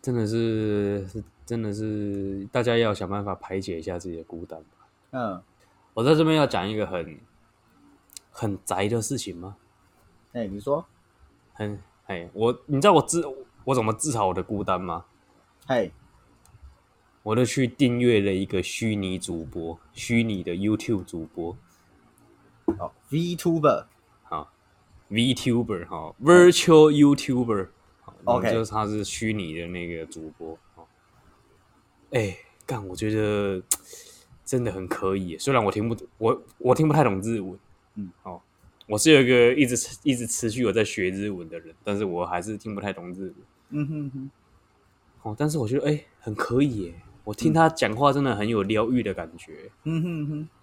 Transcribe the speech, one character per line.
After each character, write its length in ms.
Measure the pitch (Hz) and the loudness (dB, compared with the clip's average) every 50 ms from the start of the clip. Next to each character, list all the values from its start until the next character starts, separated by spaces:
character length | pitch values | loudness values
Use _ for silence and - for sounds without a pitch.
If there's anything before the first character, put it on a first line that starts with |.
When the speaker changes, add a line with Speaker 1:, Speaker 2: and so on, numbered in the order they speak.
Speaker 1:
真 120 | - 135 123 | -4 -2 -2
的 140 | 120 110 | -2 0
是， 800 | 104 113 117 117 113 110 110 110 107 104 104 101 101 101 101 98 | 0 0 0 0 0 0 0 0 0 0 0 0 -2 -2 -4 -6
是， 160 | 95 - 110 98 - _ _ - | -8 -10 -12 -12 -14 _ _ -10
真 160 | - 120 117 | -8 -6 -4
的 120 | 110 104 101 | -4 -6 -6
是 720 | 107 110 110 107 104 104 101 101 98 98 98 98 98 98 104 | -6 -6 -4 -4 -4 -4 -4 -4 -4 -6 -6 -6 -8 -10 -4
大 100 | - 127 | -2 -2
家 160 | 117 120 117 | 0 2 2
要 160 | 117 117 110 101 | 4 2 2 0
想 160 | - 101 90 | -2 -4 -4
办 140 | 98 104 101 | -4 -4 -4
法 100 | 101 90 | -6 -8
排 240 | - - - 92 98 | -8 -8 -8 -8 -6
解 200 | 92 101 87 82 | -6 -6 -8 -6
一 20 | |
下 160 | 80 98 87 | -6 -6 -8
自 120 | 87 87 92 | -8 -8 -10
己 80 | 85 | -10
的 60 | 82 78 | -10 -12
孤 200 | - 90 82 87 | -14 -14 -14 -14
单 140 | - 82 80 | -14 -16 -18
吧。 280 | 78 _ _ _ _ _ _ _ _ _ | -18 _ _ _ _ _ _ _ _ _
Speaker 2:
嗯。 300 | - 131 120 104 92 87 - _ _ _ _ _ _ _ _ _ _ | -8 -6 -6 -6 -6 -10 -14 _ _ _ _ _ _ _ _ _ _
Speaker 1:
我 100 | 110 117 | 0 4
在 100 | 139 160 | 4 4
这 120 | 151 160 | 6 6
边 100 | 156 160 | 4 4
要 100 | 156 143 | 4 2
讲 220 | 127 - 95 90 | 2 0 -2 -2
一 80 | 101 110 | -2 -2
个 100 | 107 104 | -4 -4
很， 340 | 90 95 87 82 82 76 - - _ _ _ _ _ _ _ _ _ _ _ _ _ _ _ _ _ - - _ _ | -4 -4 -6 -6 -8 -14 -18 -20 _ _ _ _ _ _ _ _ _ _ _ _ _ _ _ _ _ -20 -20 _ _
很 280 | _ - 117 107 98 90 _ | _ -6 -4 -4 -4 -6 _
宅 240 | - 92 92 101 107 | -6 -2 -2 0 0
的 120 | 117 117 | 0 -2
事 160 | 107 - 139 | -2 -4 -6
情 200 | 117 - 101 87 | -6 -6 -10 -12
吗？ 180 | 85 87 98 101 _ _ _ _ _ _ _ _ _ _ _ _ _ _ _ - | -12 -14 -16 -18 _ _ _ _ _ _ _ _ _ _ _ _ _ _ _ -8
Speaker 2:
哎， 120 | 120 113 | -8 -6
你 140 | 98 98 101 | -6 -8 -8
说。 260 | 107 139 143 160 - _ _ _ _ _ _ _ - _ _ _ _ _ _ | -4 -2 -4 -4 -4 _ _ _ _ _ _ _ -20 _ _ _ _ _ _
Speaker 1:
很， 260 | - 107 104 104 95 92 _ _ _ _ | -8 -6 -6 -6 -10 -14 _ _ _ _
哎， 220 | - 98 85 85 90 - | -10 -8 -8 -8 -10 -4
我， 260 | 98 110 120 123 - _ | 0 0 0 0 -2 _
你 160 | - 147 135 | -4 -2 4
知 60 | 143 | 4
道 60 | 208 185 | 6 6
我 80 | 151 | 6
自-， 220 | - - 160 170 156 143 131 135 - _ _ _ - | 4 2 -2 -4 -4 -6 -10 -14 -18 _ _ _ -4
我 80 | 127 135 | 0 0
怎 100 | 127 110 | 2 2
么 100 | 110 107 | 0 -2
治 220 | - - 156 123 | -2 -4 -4 -2
好 100 | 113 101 | 0 0
我 60 | 92 90 | 0 0
的 100 | 92 90 | -2 -4
孤 200 | - 113 98 101 | -4 -6 -4 -2
单 160 | 95 92 90 | -2 -2 -2
吗？ 260 | 95 87 82 82 - _ _ _ _ _ _ _ _ _ _ _ _ | -2 -6 -8 -8 -10 _ _ _ _ _ _ _ _ _ _ _ _
Speaker 2:
嘿。 240 | - 131 120 98 - - - _ _ _ _ _ _ _ _ _ _ _ - - - _ _ _ _ _ _ _ _ _ _ _ | -2 0 0 0 -2 -8 -20 _ _ _ _ _ _ _ _ _ _ _ -20 -20 -20 _ _ _ _ _ _ _ _ _ _ _
Speaker 1:
我 120 | 104 110 | -2 2
就 80 | 120 127 | 2 2
去 220 | 113 - 143 131 | 2 2 -2 -2
订 340 | 117 120 - 143 123 120 120 | -2 2 2 2 2 4 4
阅 200 | 123 120 117 104 | 4 4 4 4
了 100 | 98 101 | 4 2
一 140 | 95 92 98 | 0 -2 -2
个 160 | 95 - 110 | -2 -2 -4
虚 340 | 101 - - - 113 113 107 | -4 -4 -6 -4 -2 -2 -2
拟 220 | 101 98 92 92 | -2 -2 -4 -4
主 260 | 90 - - 87 82 80 | -6 -6 -8 -8 -8 -8
播， 340 | 67 - 87 82 82 82 - _ _ _ | -10 -10 -10 -10 -10 -12 -14 _ _ _
虚 280 | - - - 117 117 | -14 -6 -2 0 0
拟 220 | 117 113 104 92 82 | 0 0 -4 -4 -6
的 100 | - 87 | -6 -6
YouTube 500 | 90 98 104 107 104 - - 113 95 90 | -2 -2 -2 -2 -2 -2 -4 -4 -4 -4
主 200 | - - 85 80 | -8 -12 -12 -12
播。 320 | - _ 90 82 85 101 - _ _ _ _ _ _ _ _ _ _ _ _ _ _ _ _ _ _ _ _ _ - - | -12 _ -10 -10 -10 -10 -14 _ _ _ _ _ _ _ _ _ _ _ _ _ _ _ _ _ _ _ _ _ -4 -4
Speaker 2:
哦， 140 | - 87 - _ _ _ - | -4 -8 -10 _ _ _ -4
VTuber。 760 | 139 160 170 175 175 160 - 180 165 165 147 143 110 - - _ _ _ _ _ _ _ _ | -2 -2 -2 -2 -4 -2 0 0 0 4 4 4 2 2 -4 _ _ _ _ _ _ _ _
Speaker 1:
好， 280 | - 85 78 76 _ _ _ _ _ _ _ _ _ _ - _ _ | -8 -8 -8 -8 _ _ _ _ _ _ _ _ _ _ -20 _ _
VTuber， 760 | 101 113 120 135 127 - - 127 117 120 117 107 104 85 85 | -2 0 2 2 0 0 0 0 0 0 0 -2 -4 -6 -6
哈， 260 | - 90 80 80 78 - _ | -10 -10 -10 -10 -12 -14 _
Virtual 720 | 117 151 175 180 175 180 170 - - 180 160 156 151 156 | 6 8 10 10 10 10 8 6 6 8 10 10 10 10
YouTuber。 760 | 147 147 147 143 143 - - - 127 123 123 117 107 98 92 - _ _ _ _ _ _ _ - - - - | 8 8 8 8 6 4 0 -2 0 0 0 0 0 -2 -2 -6 _ _ _ _ _ _ _ -20 -20 -6 0
Speaker 2:
OK。 260 | 120 120 123 113 113 | 0 2 2 2 0
Speaker 1:
就 120 | 113 113 113 | 0 0 -2
是 80 | 104 | -2
他 140 | 104 107 107 | -2 -2 -2
是 180 | 104 107 107 101 | -2 -2 -4 -4
虚 300 | - - - 117 110 107 | -6 -6 -4 -4 -4 -4
拟 260 | 107 92 78 78 82 | -4 -6 -8 -8 -8
的 80 | 85 | -8
那 200 | 85 90 87 87 | -8 -8 -8 -8
个 180 | 85 85 82 80 | -8 -8 -10 -10
主 260 | 80 - 80 80 78 78 | -12 -14 -16 -16 -16 -16
播。 200 | _ 82 80 80 _ _ _ _ | _ -14 -14 -14 _ _ _ _
哦。 100 | 85 82 _ _ _ _ _ _ _ _ _ _ _ _ _ _ _ _ _ _ _ _ _ _ _ _ _ | -20 -20 _ _ _ _ _ _ _ _ _ _ _ _ _ _ _ _ _ _ _ _ _ _ _ _ _
哎， 260 | - 123 107 98 90 - - _ _ _ _ | -2 -2 -2 -2 -6 -10 -18 _ _ _ _
干， 200 | - 127 113 101 | -8 -8 -8 -8
我 80 | 92 90 | -10 -8
觉 160 | - 110 107 | -6 -4 -2
得 500 | 110 107 107 104 104 101 101 98 95 92 - _ - - - - - - - - - - _ _ - - _ | 0 0 0 0 0 0 0 -2 -4 -4 -4 _ -4 -4 -4 -20 -20 -20 -20 -20 -20 -20 _ _ -20 -20 _
真 200 | - - 127 120 | -4 -2 -2 -2
的 80 | 110 | -2
很 160 | 92 95 92 | -6 -8 -8
可 280 | 87 - - - 95 98 | -8 -6 -4 -2 -2 0
以 140 | 98 92 87 | -2 -4 -6
耶， 100 | 80 - | -8 -6
虽 140 | - 139 135 | -2 0 2
然 100 | 120 107 | 2 2
我 80 | 98 | 2
听 160 | - 104 107 117 | 0 0 -2 -2
不， 60 | 113 - - - _ | -4 -6 -10 -20 _
我， 240 | _ 110 113 127 - - - _ | _ 0 0 0 0 -6 -20 _
我 180 | _ - 120 127 | _ 2 2 4
听 120 | - 156 | 4 4
不 60 | 156 143 | 4 4
太 100 | 156 143 | 4 4
懂 180 | 117 95 95 | 4 2 0
日 180 | 98 113 113 107 | -2 -4 -4 -4
文。 160 | 95 92 90 - _ _ - _ _ _ _ | -6 -8 -12 -14 _ _ -20 _ _ _ _
Speaker 2:
嗯。 160 | 107 101 92 87 _ _ | -12 -12 -12 -14 _ _
Speaker 1:
哦， 180 | 95 90 - _ _ _ _ _ - _ _ - | -14 -14 -14 _ _ _ _ _ -20 _ _ -8
我 100 | - 107 | -4 -2
是 140 | 107 - 160 | 2 6 8
有 100 | 156 139 | 8 8
一 60 | 131 | 8
个 260 | 120 127 123 120 120 127 | 8 8 8 8 6 6
一 120 | 147 143 | 4 2
直， 100 | 120 123 113 - - - - - | 2 2 -4 -4 -8 -12 -4 0
一 120 | 147 131 | 0 0
直 120 | 120 120 | 0 -2
持 220 | 110 - - 123 113 | -6 -6 -4 -4 -4
续 120 | 107 123 | -2 0
有 100 | 123 117 | -2 0
在 120 | 107 113 107 | 2 2 0
学 260 | - - - 92 92 | 0 0 -2 -2 -2
日 200 | 95 98 101 104 | -2 -4 -6 -6
文 180 | 98 90 85 80 | -6 -8 -10 -12
的 100 | 82 82 | -14 -16
人， 140 | 82 82 82 _ _ | -16 -18 -20 _ _
但 140 | 104 101 | -4 -2
是 80 | 101 107 | -2 -2
我 200 | 95 85 87 87 | -2 -2 -4 -4
还 160 | 85 90 87 | -2 -4 -6
是 160 | 90 107 107 | -4 -6 -8
听 180 | 104 - 110 104 | -8 -8 -8 -8
不 60 | 98 | -6
太 120 | 98 101 92 | -6 -6 -8
懂 180 | 85 87 90 87 | -8 -10 -12 -10
日 80 | 92 95 | -10 -10
文。 120 | 90 - - - _ _ _ _ _ | -12 -12 -16 -20 _ _ _ _ _
Speaker 2:
嗯 180 | 143 147 147 | -6 -4 -4
哼 240 | 139 160 151 147 139 | -4 -4 -8 -8 -8
哼。 200 | 131 135 135 135 _ _ _ _ _ _ _ _ _ _ _ _ _ _ _ _ _ _ - | -8 -10 -12 -12 _ _ _ _ _ _ _ _ _ _ _ _ _ _ _ _ _ _ -10
Speaker 1:
哦， 120 | 110 107 | -10 -4
但 120 | - 147 151 | -2 -2 -2
是 80 | 151 | 0
我 100 | 160 117 | -2 -2
觉 120 | 107 127 143 | 0 0 0
得， 80 | - | 0
哎， 180 | 147 151 147 - _ _ _ | 0 -2 -2 -4 _ _ _
很 160 | - 113 107 | -10 -8 -6
可 260 | - - - 120 131 | -6 -4 0 2 2
以 200 | 143 143 120 104 | 2 2 0 -4
耶， 120 | 92 85 82 - - - - - - | -8 -10 -12 -18 -20 -20 -20 -14 -10
我 100 | 107 104 | -10 -8
听 180 | - - 160 | 0 0 2
他 160 | 151 165 165 | 4 6 4
讲 280 | 160 160 - 127 101 110 | 4 4 2 -2 0 2
话 180 | 117 143 143 135 | 4 4 4 4
真 100 | 143 139 | 4 0
的 120 | 135 110 | 0 0
很 120 | 101 104 | 0 -2
有 140 | 110 117 104 | 0 0 0
疗 300 | 98 98 110 107 113 113 | 0 0 0 0 2 2
愈 100 | 127 123 | 0 0
的 120 | 107 101 90 | -2 -2 -4
感 220 | 90 85 80 85 | -6 -8 -12 -14
觉。 340 | 82 - - - - - - _ _ _ | -20 -20 -20 -20 -18 -20 -20 _ _ _
Speaker 2:
嗯 200 | 156 160 160 165 | -4 -2 -2 -2
哼 240 | 180 170 156 147 | -2 -4 -6 -6
哼。 220 | 143 151 151 156 156 _ _ | -6 -6 -8 -10 -12 _ _